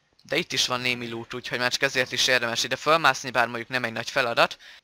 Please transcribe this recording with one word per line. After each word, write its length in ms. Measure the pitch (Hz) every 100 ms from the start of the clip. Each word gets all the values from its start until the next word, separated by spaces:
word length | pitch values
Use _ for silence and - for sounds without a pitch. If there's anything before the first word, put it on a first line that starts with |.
| _ _
De 140 | - 151
itt 160 | 175
is 160 | 131 -
van 120 | 123
némi 280 | 127 120 117
loot, 240 | 113 117
úgyhogy 260 | 123 - 127
már 120 | 123
csak 100 | -
ezért 300 | 135 131 123
is 160 | 120 -
érdemes 360 | 127 117 117
ide 120 | 123 131
fölmászni, 540 | 147 160 143 131 135
bár 180 | 123 117
mondjuk 220 | 117 113
nem 140 | 131
egy 80 | 117
nagy 180 | 113 120
feladat. 480 | 143 120 127 175 - - -